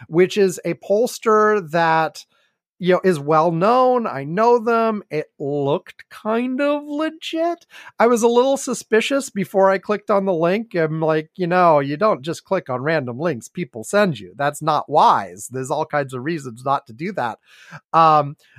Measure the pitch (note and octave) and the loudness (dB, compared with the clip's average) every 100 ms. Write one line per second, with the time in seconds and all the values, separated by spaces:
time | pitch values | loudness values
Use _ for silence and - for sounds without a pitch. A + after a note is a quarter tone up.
0 | - D#3+ F3+ - G3 F3 E3+ E3 - G#3 | -4 0 2 2 0 0 -8 -8 -2 0
1 | A#3+ - A#3 G#3+ G#3+ G#3+ E3 E3+ E3 D#3+ | 0 -2 0 2 4 0 0 0 2 2
2 | D#3 - - _ _ _ _ - F3+ F3+ | 0 -6 -20 _ _ _ _ -6 0 2
3 | F#3+ D#3+ C#3+ D#3 E3+ E3 G3 B3 B3+ B3+ | 2 0 2 2 2 2 2 4 4 2
4 | A3 C3 C#3 F3 A3+ A#3+ A3+ A#3 A3+ G#3+ | -2 -6 -6 0 2 2 2 0 0 -2
5 | - D3+ - - C#3+ D3 C#3 E3 - - | -6 -8 -8 -8 -6 -2 0 -2 -4 -20
6 | - - G#3+ A3+ B3 B3+ C#4+ D4 D4 D4 | -20 -12 -4 -4 -2 -2 -2 -2 -4 -6
7 | D#4+ D#4+ - D#4+ E4 E4+ _ - - - | -6 -6 -8 -4 -4 -4 _ -20 -10 0
8 | A3+ A#3+ A#3 A#3+ C4 C4+ - A#3+ - A3 | 2 4 2 4 2 0 -4 -8 0 0
9 | A3+ C#4 C4+ G3 F3+ G3 F#3+ F#3+ - G#3 | 0 -4 -4 -6 -2 2 4 2 -2 -6
10 | - G3+ F#3+ E3+ E3+ G3 A3+ F3 D#3+ D#3+ | -2 -2 0 0 0 0 -4 -2 -2 -2
11 | D#3+ D#3 D#3 - F3 F3+ F3 D3+ C#3 D3 | 0 0 -2 -6 -2 2 4 4 2 -2
12 | G#3+ E3 C#3 D#3 - F#3+ - B2 C#3 E3 | 0 -2 -4 -10 -4 -4 -4 -6 -2 -2
13 | B2 A#2+ E3+ B2+ - - F3 A#2 A2 G3+ | -4 -6 -4 -6 -8 -10 -10 -10 -2 0
14 | G#3 B2+ F2+ F#2+ C#3+ D3 D#3 D3 - D3 | 0 -2 -10 -4 -4 -2 -2 -2 0 4
15 | A3 D3 G2 F2+ - B2+ C3 D3 D#3 D3 | 4 4 0 -12 -12 -10 -6 -4 -2 -4
16 | C#3 B2+ C3 E3+ C3+ A#2 C3 C3+ - A2+ | -4 -6 -6 -8 -8 -10 -2 -4 -4 -12
17 | E3+ F#3 A#2+ G#2 _ - - D#3 _ D#3+ | -10 -6 -6 -8 _ -20 -20 -20 _ 4
18 | D#3+ D#3 C#3+ D3+ _ | 6 4 2 -6 _